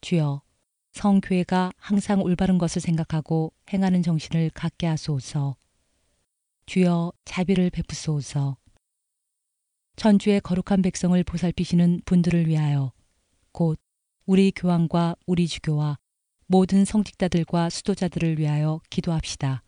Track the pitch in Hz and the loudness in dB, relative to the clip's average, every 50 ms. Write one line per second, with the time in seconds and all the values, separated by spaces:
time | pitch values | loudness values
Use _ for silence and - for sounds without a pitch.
0 | - - 180 165 151 143 139 143 _ _ _ _ _ _ _ _ _ _ _ - | -4 0 0 0 0 0 -2 -4 _ _ _ _ _ _ _ _ _ _ _ -2
1 | - 208 196 196 190 - 190 180 175 - - 185 185 180 - _ - - 208 202 | 0 2 2 2 2 2 -2 -2 0 0 0 0 0 -2 -6 _ -6 -2 -2 -2
2 | - - 208 190 196 185 180 - 190 185 185 180 170 165 - 180 165 - 165 160 | 0 0 0 0 2 0 0 0 2 2 2 2 2 0 -2 -4 -2 -2 -2 -2
3 | 160 - - 156 143 - 165 160 160 160 _ _ _ - - 190 190 185 180 180 | -2 -2 -4 -4 -2 -2 -2 -2 -2 -4 _ _ _ -6 -2 0 2 2 2 2
4 | 175 170 165 156 - - - 165 165 156 - - - 170 - _ - 170 156 151 | 2 0 0 -2 -2 -2 -2 0 0 0 -2 -4 -8 -8 -6 _ -4 -2 -2 -2
5 | - - 151 135 - - - 151 139 139 131 _ _ _ _ _ _ _ _ _ | -4 -4 -6 -6 -6 -6 -4 -4 -4 -4 -6 _ _ _ _ _ _ _ _ _
6 | _ _ _ _ _ _ _ _ _ _ _ _ _ - - 190 180 175 175 170 | _ _ _ _ _ _ _ _ _ _ _ _ _ -6 0 2 2 2 2 0
7 | 170 175 - _ _ - - - 180 156 196 185 180 180 - 160 170 _ - - | -2 -4 -8 _ _ -12 -6 -4 0 0 2 2 2 0 -2 -4 -8 _ -10 -8
8 | - - 151 147 127 - - 147 139 139 135 _ _ _ _ _ _ _ _ _ | -4 -4 -4 -4 -4 -4 -4 -2 -2 -2 -4 _ _ _ _ _ _ _ _ _
9 | _ _ _ _ _ _ _ _ _ _ _ _ _ _ _ _ _ _ _ - | _ _ _ _ _ _ _ _ _ _ _ _ _ _ _ _ _ _ _ -2
10 | - 220 208 196 - 208 202 202 - - 180 196 185 - 202 196 185 185 - - | 2 4 4 4 4 4 0 0 0 0 -4 -4 0 0 0 2 2 0 -2 -2
11 | - 175 180 180 175 - - 170 - 180 165 - 180 - - 170 175 175 175 175 | 0 2 2 2 2 0 -4 -4 -2 -2 -2 -2 -4 0 2 4 4 4 2 0
12 | - - 180 180 170 180 170 170 165 160 160 156 151 143 143 143 139 131 - _ | -2 0 2 2 2 4 2 2 2 2 0 0 0 0 0 0 -2 -4 -6 _
13 | _ _ _ _ _ _ _ _ _ _ _ - 170 165 156 - _ _ _ _ | _ _ _ _ _ _ _ _ _ _ _ -2 -2 -2 -2 -4 _ _ _ _
14 | _ _ _ _ _ - 190 190 196 196 185 - - 180 175 170 170 156 - 170 | _ _ _ _ _ 2 4 4 4 4 2 0 -2 0 2 2 2 2 0 0
15 | 170 170 170 _ _ - 180 170 175 160 - - - - 151 147 151 151 147 - | 0 0 -2 _ _ -2 0 0 0 -2 -2 -6 -4 -2 -2 0 0 -2 -4 -6
16 | _ _ _ _ _ _ _ _ _ _ 185 185 190 180 190 196 196 - - 214 | _ _ _ _ _ _ _ _ _ _ 4 4 4 4 4 2 2 2 2 -2
17 | 202 - - _ 196 180 - 170 160 - - 175 170 170 - - - - 196 - | -2 -2 -4 _ -4 0 0 0 0 0 0 0 0 -2 -4 -6 -4 -4 -2 -2
18 | 190 175 - 175 165 165 160 151 156 147 147 147 151 156 156 160 _ _ - - | -2 -4 -2 -2 -2 0 0 0 0 0 0 0 0 -2 -2 -4 _ _ -6 -6
19 | - - 165 160 - - - - - 135 135 123 _ | -4 -2 -2 -4 -4 -6 -8 -6 -4 -4 -4 -6 _